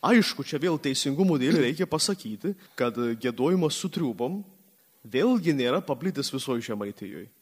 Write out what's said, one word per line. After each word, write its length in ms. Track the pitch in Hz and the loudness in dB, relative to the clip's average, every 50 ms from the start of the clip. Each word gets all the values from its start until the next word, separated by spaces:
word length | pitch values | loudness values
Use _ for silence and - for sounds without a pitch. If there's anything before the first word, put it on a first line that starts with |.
| - | 2
Aišku, 400 | 170 247 226 185 - - - 139 | 6 6 6 6 4 0 -6 -6
čia 140 | - 156 139 | -6 -4 -2
vėl 160 | 156 180 160 | 0 0 0
teisingumo 640 | 147 - 139 131 - - 139 135 156 196 185 160 131 | 0 0 -2 0 0 0 0 2 2 4 4 4 4
dėlei 300 | 127 147 175 160 127 117 | 4 4 4 4 4 2
reikia 160 | 180 151 180 - | 0 -2 -2 -2
pasakyti, 640 | 156 156 - - 196 - - 110 107 101 - 202 196 - - - _ | 0 0 0 0 -2 -4 -6 -8 -8 -6 -4 -6 -6 -6 -10 -10 _
kad 180 | - 123 120 104 120 120 117 117 | -2 -2 -2 0 -2 -2 -2 -2
giedojimas 560 | 113 123 123 117 120 127 160 185 185 165 147 - | -2 -2 -4 -2 0 2 2 2 2 2 0 -2
su 160 | - - 175 | -4 -6 -6
triūbom 540 | - 185 165 123 104 90 120 143 190 208 196 - - _ _ _ _ _ _ _ _ _ - | -4 -2 -2 -2 -2 -2 -4 -4 -4 -6 -10 -12 -18 _ _ _ _ _ _ _ _ _ -8
vėlgi 500 | 110 110 131 190 254 254 214 160 165 147 | -4 0 2 4 4 4 2 2 2 2
nėra 240 | 135 123 123 139 190 | 2 2 2 0 0
paplitęs 480 | - - 135 117 156 190 - 139 139 - | 0 -2 -4 -2 -2 -4 -2 -2 -4 -4
visoj 320 | - 131 - 139 123 117 | -4 -6 -4 -2 -4 -2
Žemaitijoj. 640 | 110 - 107 104 104 101 101 - 104 98 - 85 101 123 _ _ | -4 -4 -6 -6 -6 -6 -8 -10 -12 -12 -12 -12 -14 -16 _ _